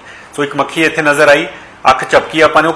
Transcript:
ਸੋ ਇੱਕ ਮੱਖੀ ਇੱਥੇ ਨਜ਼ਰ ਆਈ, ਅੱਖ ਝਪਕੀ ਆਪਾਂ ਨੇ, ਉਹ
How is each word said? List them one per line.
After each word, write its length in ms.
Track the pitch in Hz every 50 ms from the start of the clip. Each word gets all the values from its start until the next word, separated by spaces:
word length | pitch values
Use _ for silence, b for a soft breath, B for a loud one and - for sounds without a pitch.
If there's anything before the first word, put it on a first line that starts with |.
| B B B B B B -
ਸੋ 80 | - 147
ਇੱਕ 120 | 139 143
ਮੱਖੀ 260 | 143 139 135 - 165
ਇੱਥੇ 200 | 160 156 156 165
ਨਜ਼ਰ 260 | 156 147 143 147 151 143
ਆਈ, 180 | 143 151 175 185 B B B B B B - 135
ਅੱਖ 200 | - - - -
ਝਪਕੀ 300 | - - - - - 160
ਆਪਾਂ 220 | 156 151 - 156
ਨੇ, 60 | 151 165
ਉਹ 60 | 160